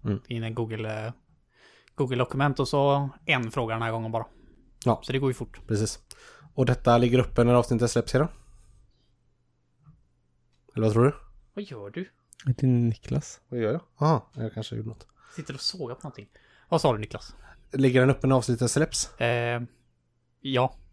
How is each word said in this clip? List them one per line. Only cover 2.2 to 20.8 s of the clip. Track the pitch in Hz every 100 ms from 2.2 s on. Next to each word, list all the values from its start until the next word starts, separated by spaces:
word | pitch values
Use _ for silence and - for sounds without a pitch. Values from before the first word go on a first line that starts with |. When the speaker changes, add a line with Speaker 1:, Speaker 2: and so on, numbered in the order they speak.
| 123 135 143 135
Speaker 2:
och | 135
så | 143 139 139 139 -
en | - 139 113
fråga | 135 117
den | 113
här | 113
gången | 113 113
bara. | 113 113 _ - _ _ _
Speaker 1:
Ja. | 123 110
Speaker 2:
Så | -
det | 131
går | 135
ju |
fort. | 123 117 - -
Speaker 1:
Precis. | 107 110 - _ - - - -
Och | - 127
detta | 127 - 143
ligger | 120 127
uppe | 120 -
när | 120
avsnittet | 123 117 117 117
släpps | - -
sedan. | 131 160 - - - _ _ _ _ _ _ _ _ _ _ _ _ 147 _ _ _ _ _ _ _ _
Eller | - 110
vad |
tror | 107
du? | 127 - - - _
Speaker 2:
Vad | -
gör | 202 117 101
du? | 175 190 _ _ - -
Speaker 3:
Är | 123
det | 131
Niklas? | 123 120 110 - 147 - - _
Speaker 1:
Vad | 120
gör | 110
jag? | 147 - _
Aha, | 147 147 -
jag | - 113
kanske | - 107 113
gjorde | 110
något. | 110 - _ _ -
Speaker 2:
Sitter | 147
och | 135
sågar | - 185 131
på | 123
någonting. | 151 - 104 _ _ _ _
Vad | 160
sa | 143
du, | 110
Niklas? | 107 - - - - - _
Speaker 1:
Ligger | - 135 127
den | 127
uppe | 135 135
när | 131
avsnittet | 117 117 120
släpps? | - 160 - - -
Speaker 2:
Eh, | 117 120 120 120 120 _ _ _ _ _ _ _
ja. | 139 127 131 -